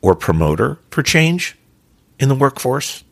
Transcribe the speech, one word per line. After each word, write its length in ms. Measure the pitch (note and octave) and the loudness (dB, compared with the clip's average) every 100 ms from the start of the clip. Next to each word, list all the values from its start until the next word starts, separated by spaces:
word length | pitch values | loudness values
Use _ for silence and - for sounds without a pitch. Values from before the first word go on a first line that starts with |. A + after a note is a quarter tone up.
or 140 | - | 4
promoter 640 | F2+ - D#2+ D#2+ D#2 A#2+ D3+ _ | 2 2 0 2 0 -2 -4 _
for 120 | - | -6
change 540 | C#3 E3 D#3+ F3 - - _ _ _ _ _ _ | 0 2 2 0 -4 -12 _ _ _ _ _ _
in 120 | C3+ | -2
the 40 | |
workforce 680 | C3+ C#3 C3+ B2+ C3+ - - - | 2 0 0 -4 -4 -6 -12 -18